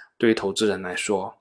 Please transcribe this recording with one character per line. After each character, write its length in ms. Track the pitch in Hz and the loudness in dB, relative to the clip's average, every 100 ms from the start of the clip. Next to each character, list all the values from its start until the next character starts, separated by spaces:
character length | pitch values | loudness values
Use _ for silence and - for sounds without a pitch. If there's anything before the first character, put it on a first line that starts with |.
| - - | -20 0
对 140 | 117 | 2
于 40 | |
投 180 | 110 98 | 4 0
资 140 | 98 107 | 0 0
人 140 | 95 | 0
来 120 | 90 90 | -6 -6
说， 420 | - 98 98 - | -2 -2 -4 -14